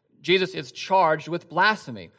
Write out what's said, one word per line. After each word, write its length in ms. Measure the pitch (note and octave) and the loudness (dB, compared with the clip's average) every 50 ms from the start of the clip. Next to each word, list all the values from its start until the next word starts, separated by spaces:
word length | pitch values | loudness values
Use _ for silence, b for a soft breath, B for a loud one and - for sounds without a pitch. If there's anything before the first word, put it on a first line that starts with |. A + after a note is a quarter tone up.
| _ _ _ _ | _ _ _ _
Jesus 340 | - D#3 F3+ F#3+ F#3 F3 - | 0 2 2 2 2 0 -4
is 160 | D#3+ D3 B2+ | -8 -12 -12
charged 560 | - - - - F#3+ F#3+ F3+ D#3+ D#3 D#3 - D#3+ | -12 -14 -4 0 2 4 4 4 2 0 -2 -4
with 220 | E3+ E3+ - - | -8 -8 -8 -4
blasphemy. 640 | D3 E3+ F#3+ G#3+ G#3+ - - - A#2 G2+ E2+ E2 b | 0 2 2 2 2 0 -4 -12 -14 -14 -14 -16 b